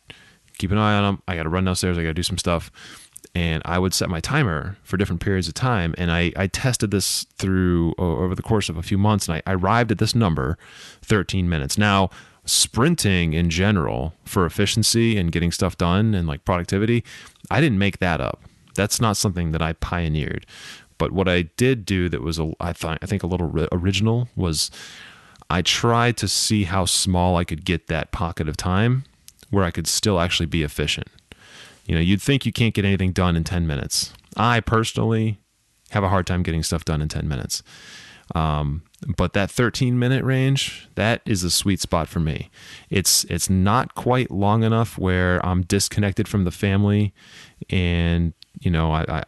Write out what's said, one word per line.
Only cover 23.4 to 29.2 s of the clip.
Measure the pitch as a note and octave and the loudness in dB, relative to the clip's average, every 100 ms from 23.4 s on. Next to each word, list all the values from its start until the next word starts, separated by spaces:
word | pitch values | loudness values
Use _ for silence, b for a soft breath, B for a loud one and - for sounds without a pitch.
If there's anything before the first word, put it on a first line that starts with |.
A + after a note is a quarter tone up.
| E2 | 0
ri-, | D#2 D#2+ | 0 -2
original | F2+ F2+ F#2+ A2 A#2 B2 | -2 0 0 2 0 -2
was | - F2+ D#2 - B B B B B B B - | -2 -2 -2 -4 B B B B B B B -4
I | - | 0
tried | - - A#2+ A#2 A#2+ A2+ | 0 0 2 4 2 0
to | G2 | -2
see | - - A2 | -2 0 0
how | F#2 F#2+ F2+ | 0 0 0
small | - G2 F2+ F2+ F2 | 0 2 2 4 2
I | |
could | F2 D#2+ | 0 -4
get | E2+ E2+ - | -2 -4 -2
that | D#2+ - | -4 -4
pocket | - E2+ E2+ D2+ | -4 -4 -4 -4
of | - | -4
time | F2+ F#2 A2+ C3 C3+ _ | 0 2 2 0 -4 _